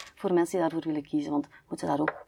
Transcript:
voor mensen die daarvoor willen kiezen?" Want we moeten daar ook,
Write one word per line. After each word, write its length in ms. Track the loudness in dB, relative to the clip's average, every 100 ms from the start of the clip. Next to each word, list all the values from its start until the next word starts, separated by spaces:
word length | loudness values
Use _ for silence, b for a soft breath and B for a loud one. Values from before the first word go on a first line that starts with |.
| -8 -6
voor 180 | 2
mensen 180 | 4 4 2
die 100 | 0
daarvoor 220 | 0 -2
willen 160 | -4 -2
kiezen?" 240 | -2 0
Want 140 | -2 -2
we 40 | b b
moeten 200 | -6 -2
daar 120 | 0
ook, 260 | 0 -2